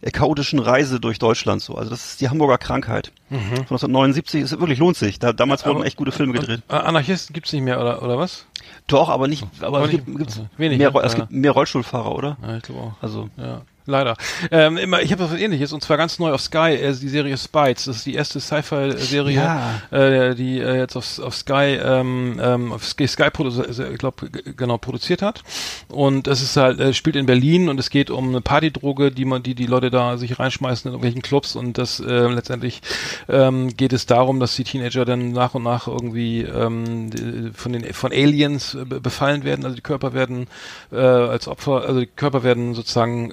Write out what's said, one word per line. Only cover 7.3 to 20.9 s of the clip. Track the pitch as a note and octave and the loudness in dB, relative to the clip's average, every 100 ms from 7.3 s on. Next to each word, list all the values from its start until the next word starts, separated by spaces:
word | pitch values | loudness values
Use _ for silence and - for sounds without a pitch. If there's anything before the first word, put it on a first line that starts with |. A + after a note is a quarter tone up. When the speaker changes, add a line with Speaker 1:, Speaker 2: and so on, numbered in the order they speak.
Speaker 2:
gibt's | D3+ - | -12 -6
nicht | D3+ | -2
mehr, | C3 B2 | 0 0
oder, | A#2+ A#2+ | 0 -2
oder | B2 A#2+ | -2 -2
was? | F3+ - - - - - - | -2 -6 -16 -18 -18 -20 2
Speaker 1:
Doch, | - D#3+ | 4 4
aber | B2+ C3+ | 2 0
nicht, | D3+ G#2 - | -2 -6 -8
Speaker 2:
So. | D#2+ | -4
Speaker 1:
aber | C#3 | 0
Speaker 2:
Aber | D3 | 2
Speaker 1:
es | |
Speaker 2:
nicht, | D#3 | 0
Speaker 1:
gibt, | B2 C#3+ | -2 -6
gibt's | D3 A2 | -6 -6
Speaker 2:
also | G#2+ - | -12 -2
wenig, | D#3+ C3 | 0 4
Speaker 1:
mehr | C#3+ | 4
Speaker 2:
ne? | |
Speaker 1:
Roll-, | C#3 | 4
es | B2 | 2
Speaker 2:
Ja. | A#2 | 0
Speaker 1:
gibt | A2 | -2
mehr | - C#3 | 0 2
Rollstuhlfahrer, | C3 D3 C#3 A#2 B2+ A2 | 4 2 -2 -4 -4 -4
oder? | - C3+ C#3+ | -4 -6 -6
Speaker 2:
Ja, | A2+ A2+ | -8 -10
ich | |
glaub | A#2 B2+ | -10 -12
auch. | A#2 G#2 | -12 -10
Speaker 1:
Also | A2+ G#2+ A2 - | -10 -8 -10 -12
Speaker 2:
Ja. | B2 A#2+ - _ - | -12 -12 -14 _ -4
Leider. | C3+ C3 A2+ - - E3+ | 0 0 -2 -6 -6 0
Ähm, | E3 D#3 E3 | 4 4 4
immer, | F#3+ F3+ | 0 0
ich | D#3+ | 2
hab | F3+ | 0
was | F3 | 0
Ähnliches, | E3+ G#3+ D#3+ C#3+ | -2 -2 0 -2
und | D3+ | -4
zwar | - D3+ | 0 2
ganz | E3 - | 2 0
neu | E3 | 0
auf | C3+ | 0
Sky, | - D#3+ E3 | 0 2 4
äh, | C#3 C#3 | 4 0
die | C3+ C#3 | -2 -2
Serie | C#3+ C#3+ C3+ | -2 0 -4
Spites. | - D#3 C#3+ B2 | -2 2 2 2
Das | - A2+ | -4 -6
ist | C3+ | -4
die | |
erste | B2+ D3 D3 | -4 -4 -4
Sci-Fi-Serie, | - D3+ D3 D3+ C#3 B2+ B2+ C#3+ C#3 | -4 -4 -2 -2 -2 -2 -2 0 2
Speaker 1:
Ja. | C3+ D#3 D#3+ A#2+ A2+ - | 2 2 0 -2 -6 -2
Speaker 2:
äh, | C3+ C3+ C3+ B2+ | 4 6 6 4
die, | B2 B2+ B2+ | 2 -2 -2
äh, | B2 B2+ | 0 0
jetzt | B2+ | -2